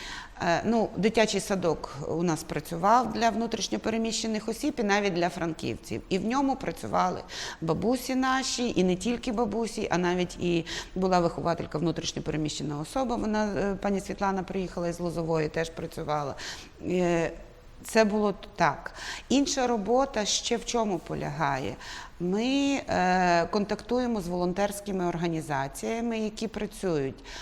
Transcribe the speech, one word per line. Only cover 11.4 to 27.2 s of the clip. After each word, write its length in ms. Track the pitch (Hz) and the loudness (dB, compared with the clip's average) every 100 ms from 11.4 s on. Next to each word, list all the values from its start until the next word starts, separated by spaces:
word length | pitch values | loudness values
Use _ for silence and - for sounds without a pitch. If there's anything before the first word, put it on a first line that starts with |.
| 170 165 165 156 | 0 -2 -2 0
внутрішньо 440 | 165 160 - - | 0 0 -4 -6
переміщена 580 | 147 151 151 - 151 147 | -4 -2 -2 -4 -4 -6
особа, 360 | 156 269 262 233 | -4 -2 -2 0
вона, 300 | 202 214 214 196 | 0 0 0 0
е, 180 | 196 190 | -2 0
пані 180 | 202 196 | 0 0
Світлана 440 | 185 - 202 190 | -2 -2 0 0
приїхала 440 | 180 190 175 - 175 | -2 -4 -4 -2 -4
із 120 | 165 | -2
Лозової, 500 | 175 160 165 160 151 | -2 -2 0 2 2
теж 200 | 160 165 | 0 -2
працювала. 640 | - 165 - 156 151 143 - - - - - - | -4 -8 -6 -2 -2 -2 -6 -8 -10 -14 -8 -2
Е, 420 | 180 175 170 165 - - - - - | 2 4 4 2 -4 -12 -20 -20 -16
це 200 | - 220 220 | 2 6 6
було 260 | 214 208 | 6 2
т-, 160 | 190 - - | 0 -8 2
так. 360 | 165 135 - - - - - | 2 2 -6 -10 -10 -10 2
Інша 380 | 247 277 - 240 | 4 4 2 2
робота 580 | 233 196 247 269 220 196 | 2 4 4 4 0 0
ще 320 | - - 233 | 0 0 -2
в 80 | - | 0
чому 340 | 240 214 175 | 0 2 0
полягає? 760 | - 151 151 143 147 135 98 - - - - - | -2 -4 -4 0 0 0 -2 -6 -10 -12 -14 -4
Ми, 640 | 175 196 240 277 277 277 - | 0 2 2 2 2 0 0
е, 560 | 180 180 185 180 170 165 | 2 4 4 6 4 4
контактуємо 760 | 208 208 208 - 247 247 226 | 0 0 -2 -2 0 0 -2
з 60 | 175 | -2
волонтерськими 760 | 180 180 180 202 202 - 190 175 | 0 0 2 0 -2 -4 -2 0
організаціями, 1120 | 165 170 160 143 143 139 - 220 226 233 226 | 0 0 -2 -2 -2 -4 -4 -4 -2 -2 -2
які 280 | 214 214 220 | -4 -4 -6
працюють, 760 | 214 208 - 190 156 135 131 | -4 -8 -4 0 0 0 -4